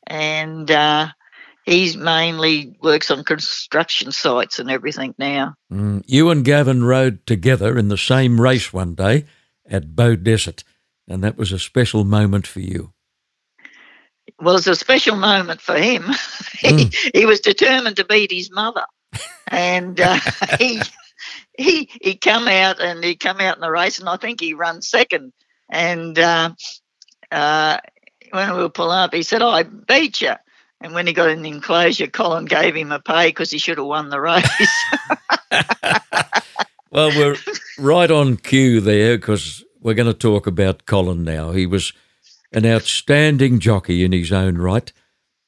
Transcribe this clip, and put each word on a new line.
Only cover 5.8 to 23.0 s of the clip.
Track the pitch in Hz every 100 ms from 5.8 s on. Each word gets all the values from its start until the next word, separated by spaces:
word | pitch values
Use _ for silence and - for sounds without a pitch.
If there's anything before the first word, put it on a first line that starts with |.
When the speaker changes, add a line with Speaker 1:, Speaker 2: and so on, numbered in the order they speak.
| 104 101 -
Speaker 2:
You | 131 165
and | 156
Gavin | 131 147 135 127
rode | 120 127 131 95 -
together | 107 101 123 104 120
in | 101
the | 101
same | - 131 131 117
race | 127 127 -
one | 92 87
day | 85 98 139 147 _ _ _ _
at | 95 76 80
Beaudesert, | 120 107 98 110 87 - - _ _ _ _
and | 92
that | 104 -
was | 101
a | 92
special | - - 117 107
moment | 98 104 104 98 -
for | 95
you. | 92 90 85 _ _ _ _ _ _ _ - _ - _ _ _ - _
Speaker 1:
Well, | 165 180
it's | 190
a | 170
special | - 262 - 208
moment | 202 196 170 165
for | - 160
him. | 214 233 196
<laughs> | 277 - - - -
He, | -
Speaker 2:
Mm. | 151 123 - 262
Speaker 1:
he | - 226
was | 208
determined | 214 190 302 262 240 196
to |
beat | 190 214 196
his | 180 185
mother. | 190 220 220 - _ _ - - - -
And, | 175 180 180 180 180
uh, | 180 185 -
<laughs> | - 196
Speaker 2:
<laughs> | 143
Speaker 1:
he, | 254 226 - - _ _ - - _ -
he, | 285 320 269 240
he | 190
come | 196 - 226 233
out, | 190 190 185
and | 175 170